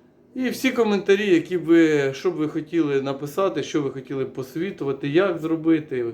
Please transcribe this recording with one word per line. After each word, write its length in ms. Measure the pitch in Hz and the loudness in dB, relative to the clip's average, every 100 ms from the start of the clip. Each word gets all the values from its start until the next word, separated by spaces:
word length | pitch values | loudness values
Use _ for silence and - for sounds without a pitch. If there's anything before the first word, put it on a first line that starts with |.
| _ _ _ 254 | _ _ _ -6
І 140 | 247 | -4
всі 220 | - 262 | -2 0
коментарі, 560 | 247 220 196 196 196 208 | 2 2 2 2 2 4
які 300 | 165 156 180 | 2 2 -2
б 60 | |
ви, 500 | 156 170 160 151 135 | 4 6 6 4 0
що 180 | 135 185 | -2 -4
б 20 | |
ви 140 | 156 151 | -2 -2
хотіли 540 | 165 143 170 147 139 | -4 -4 0 2 0
написати, 600 | 139 135 147 170 190 160 | 0 -4 -6 -2 -2 -2
що 180 | - 156 | -2 -2
ви 80 | 135 | -2
хотіли 340 | 135 - 135 | -6 -8 -6
б 100 | 131 | -6
посвітувати, 760 | - 123 156 196 - 139 135 143 | -8 -8 -6 -6 -4 -4 -4 0
як 300 | 160 196 160 | 2 2 0
зробити, 640 | 160 160 160 160 151 127 117 | -2 0 2 2 0 -4 -4